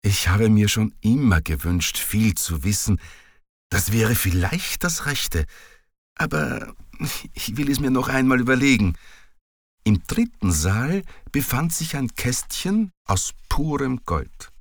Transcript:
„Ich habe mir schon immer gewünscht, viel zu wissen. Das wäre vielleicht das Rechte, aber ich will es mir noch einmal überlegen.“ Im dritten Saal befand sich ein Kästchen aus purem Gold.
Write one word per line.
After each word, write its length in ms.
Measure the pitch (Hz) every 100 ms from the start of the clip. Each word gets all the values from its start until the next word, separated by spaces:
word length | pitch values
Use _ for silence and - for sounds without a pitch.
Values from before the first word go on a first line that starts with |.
„Ich 260 | 104 101 -
habe 200 | 98 113
mir 200 | 107 104
schon 260 | 110 107 -
immer 420 | 107 127 131 87
gewünscht, 560 | - 78 85 90 - -
viel 380 | - 104 110 90
zu 260 | - 82
wissen. 360 | 71 101 - 98 - - - _ _ _ _
Das 240 | 87 87
wäre 220 | 110 113
vielleicht 720 | 117 92 87 92 170 - -
das 200 | 180 165
Rechte, 400 | - 139 - 80 78 - - - _ _ _
aber 600 | - 160 151 139 120 - - - - 80 - -
ich 220 | - - 113
will 120 | 143
es 120 | 139
mir 100 | 139
noch 180 | 127 -
einmal 320 | 135 131 127
überlegen.“ 560 | 120 127 139 123 98 80 - - - _ _ _ _ _
Im 180 | - 107 -
dritten 460 | - 233 - 98
Saal 500 | 80 85 104 131 196 - - -
befand 400 | 143 135 123 160
sich 240 | - 160 147
ein 180 | 123
Kästchen 760 | - 120 127 - - 185 208 208 _
aus 300 | - 95 - - -
purem 560 | - 156 139 135 127 -
Gold. 460 | 82 64 - - -